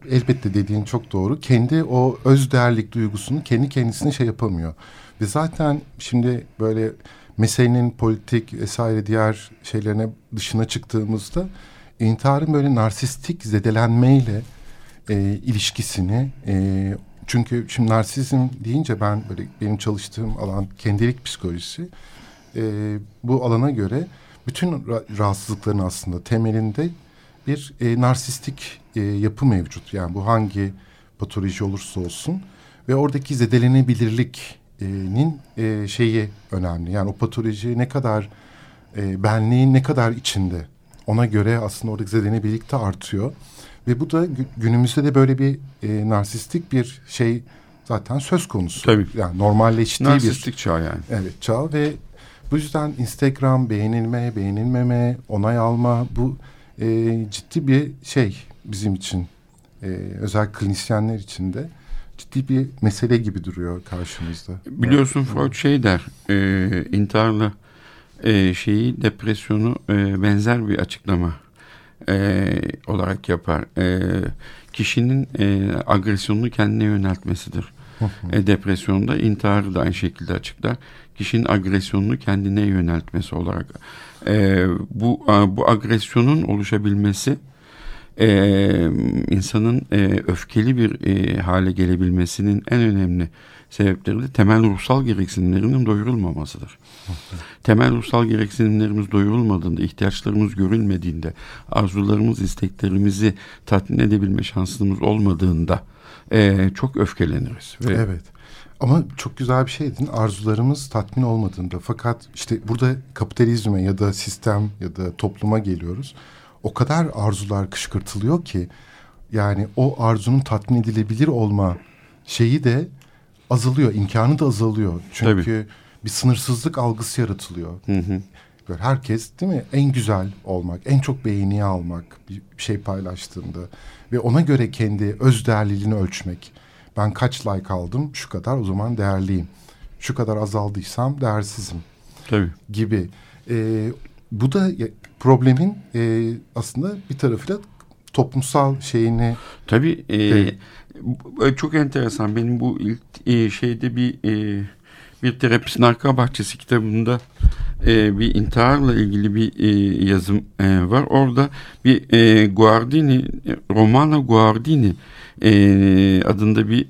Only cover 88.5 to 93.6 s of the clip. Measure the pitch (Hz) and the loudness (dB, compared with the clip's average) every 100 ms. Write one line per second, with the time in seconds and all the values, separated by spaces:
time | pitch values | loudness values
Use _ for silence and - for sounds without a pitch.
88.5 | 98 98 - 82 - - - - 98 95 | 4 4 2 2 2 0 0 0 0 0
89.5 | 107 110 123 135 101 98 98 - 90 - | 0 2 0 0 2 2 2 0 -4 -2
90.5 | - 113 127 113 - - 98 95 - 90 | 0 2 2 0 0 0 0 0 0 0
91.5 | 90 92 92 90 90 92 90 87 - 101 | 2 2 2 2 2 2 2 0 0 0
92.5 | 101 101 123 117 101 92 90 82 - - | 0 0 2 2 2 0 0 -2 -6 -20
93.5 | - | -20